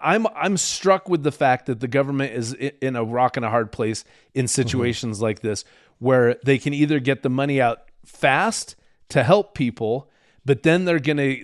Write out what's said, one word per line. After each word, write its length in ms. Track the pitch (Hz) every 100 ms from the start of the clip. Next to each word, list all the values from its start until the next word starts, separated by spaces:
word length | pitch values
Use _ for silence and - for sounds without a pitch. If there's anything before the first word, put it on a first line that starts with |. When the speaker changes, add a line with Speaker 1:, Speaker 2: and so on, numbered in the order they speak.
Speaker 1:
I'm, 240 | 147 202 226 -
I'm 200 | 170 185
struck 540 | - - 190 190 -
with 140 | 175
the 100 | 147
fact 320 | - 139 127 -
that 160 | 117
the 80 | 123
government 440 | 135 139 139 135
is 220 | 120 113 135
i-, 100 | 135 -
in 140 | 135 123
a 80 |
rock 320 | 113 120 127 131
and 100 | 113
a 40 |
hard 240 | 117 110
place 320 | - 110 110 - _ _
in 120 | 131 123
Speaker 2:
Mm-hmm. 20 |
Speaker 1:
situations 760 | - 120 127 120 113 120 104
like 200 | 110 104
this, 240 | 110 101 - _ _ -
where 380 | 123 127 120 120 131
they 120 | 135
can 140 | 147
either 260 | 143 147 151
get 220 | 127 135
the 60 | 135
money 300 | 127 143 139
out 200 | 120 117 - _ -
fast 720 | - 143 135 202 - - - _ _ -
to 140 | 147
help 300 | 123 202 -
people, 560 | - 127 - 110 123 - _ _ _ 131
but 180 | 139
then 220 | 160 170 180
they're 120 | 170
gonna, 360 | 139 147 139 131